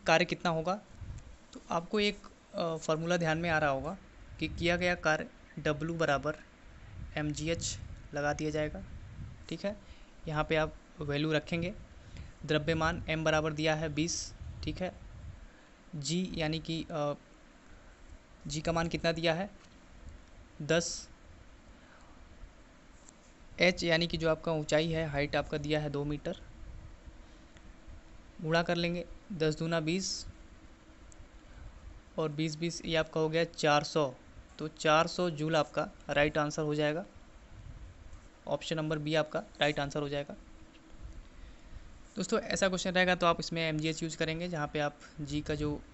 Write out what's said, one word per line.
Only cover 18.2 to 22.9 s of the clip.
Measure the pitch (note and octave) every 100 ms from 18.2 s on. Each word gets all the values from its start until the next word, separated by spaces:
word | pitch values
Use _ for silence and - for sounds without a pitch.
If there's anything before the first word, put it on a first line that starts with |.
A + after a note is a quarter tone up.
| - - D#3
जी | D3+
का | E3
मान | E3 E3
कितना | D#3 E3+
दिया | E3 E3
है, | D#3+ G3+ - - - - - - - - - - -
दस। | D3 E3 - - - - - - - - - - - - - - - - - - - - -